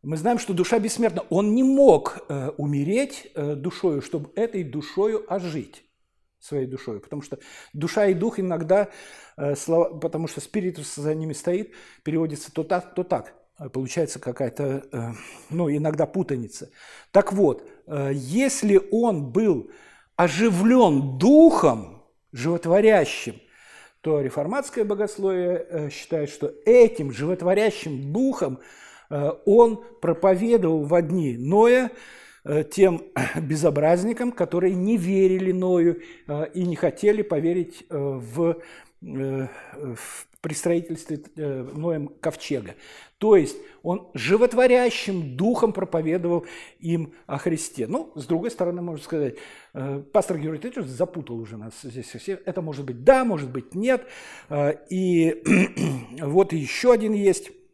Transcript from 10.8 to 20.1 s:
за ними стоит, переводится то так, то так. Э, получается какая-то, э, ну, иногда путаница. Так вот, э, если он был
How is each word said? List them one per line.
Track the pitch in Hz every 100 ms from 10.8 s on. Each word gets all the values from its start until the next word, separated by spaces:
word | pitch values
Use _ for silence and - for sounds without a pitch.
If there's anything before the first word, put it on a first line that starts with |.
| 147
за | - 147
ними | 156 160
стоит, | 143 - 180 208 - - _
переводится | - 160 160 147 -
то | -
так, | 156 180 180
то | -
так. | 180 139 - _ _ _
Э, | 143
получается | 127 131 - 151 -
какая-то, | - 120 127 - 143 135 -
э, | 127 117 117 - - -
ну, | 160 165
иногда | 147 151 151 151
путаница. | 190 180 135 117 - - _ - - _
Так | 190 202
вот, | 196 170 123 - - -
э, | 147 139
если | 143 127 190 269 - 208 196 196
он | 220 233 175 139
был | 120 220 139 - - - _ _